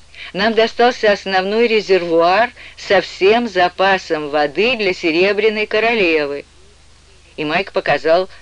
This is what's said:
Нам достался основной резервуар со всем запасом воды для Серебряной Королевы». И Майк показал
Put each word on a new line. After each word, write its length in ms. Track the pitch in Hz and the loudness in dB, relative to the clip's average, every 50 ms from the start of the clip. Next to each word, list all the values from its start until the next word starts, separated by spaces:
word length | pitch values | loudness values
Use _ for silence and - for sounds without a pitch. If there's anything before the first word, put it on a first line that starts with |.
| - - - - - - | -20 -20 -20 -20 -20 -10
Нам 220 | - 175 202 233 220 | -6 -2 -2 0 2
достался 580 | 214 220 226 - - 240 247 247 - - 214 | 2 0 0 2 2 2 2 2 2 0 0
основной 560 | 202 190 - 190 190 190 185 196 208 226 240 | 0 0 -2 -2 -2 -2 -2 0 0 0 0
резервуар 840 | 226 226 214 185 165 190 180 170 175 165 165 165 175 185 202 233 247 - - - - - | 2 2 0 2 2 0 0 2 2 2 2 4 4 4 2 0 -2 -4 -14 -20 -20 -20
со 240 | - - - 202 185 | -18 -2 0 0 0
всем 460 | - - - - 180 196 220 240 240 | 0 -2 -4 0 2 4 4 4 0
запасом 840 | 226 180 180 180 180 - - 190 196 196 185 - - 165 151 151 143 | -2 0 0 0 0 0 0 0 0 0 -2 -2 -4 -6 -4 -4 -4
воды 480 | 143 151 147 147 135 175 208 247 262 | -2 -2 -2 -2 0 0 0 0 0
для 160 | 220 208 185 185 | -2 -2 -4 -4
Серебряной 720 | - - 170 151 170 185 196 208 196 202 220 208 214 214 | -2 -2 -2 0 2 2 2 2 0 0 0 0 -2 -4
Королевы». 800 | 214 - 214 214 226 240 226 185 165 160 151 147 139 143 139 - - _ - - - _ _ _ - - _ _ _ _ _ _ _ - | -2 -2 0 0 0 0 0 0 2 0 0 -2 -2 -6 -10 -12 -16 _ -20 -20 -20 _ _ _ -20 -20 _ _ _ _ _ _ _ -10
И 100 | - 156 | -8 -6
Майк 260 | 151 156 185 196 - | -4 -4 -4 -4 -4
показал 580 | - 190 - - 151 139 131 160 165 180 190 - - - | -6 -4 -2 -2 -2 -2 0 2 2 2 0 -2 -10 -20